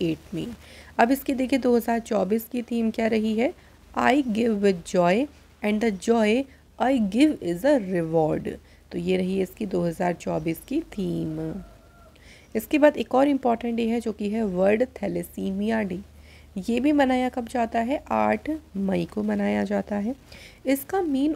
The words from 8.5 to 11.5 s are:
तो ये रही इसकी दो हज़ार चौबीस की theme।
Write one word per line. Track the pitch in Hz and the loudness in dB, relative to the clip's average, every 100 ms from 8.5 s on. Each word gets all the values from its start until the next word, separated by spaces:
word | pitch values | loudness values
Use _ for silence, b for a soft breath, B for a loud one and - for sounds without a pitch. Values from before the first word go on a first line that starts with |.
| - b b b | -10 b b b
तो | 180 | -6
ये | 175 185 | 0 0
रही | 185 190 | 0 -2
इसकी | 185 - 208 | -4 -4 -4
दो | 185 | -2
हज़ार | 170 165 175 | -2 -2 -2
चौबीस | 170 - 170 160 165 - | -2 -4 -4 -4 -6 -4
की | 285 | -6
theme। | 320 - 180 170 165 156 160 | -6 -6 -4 -4 -4 -6 -8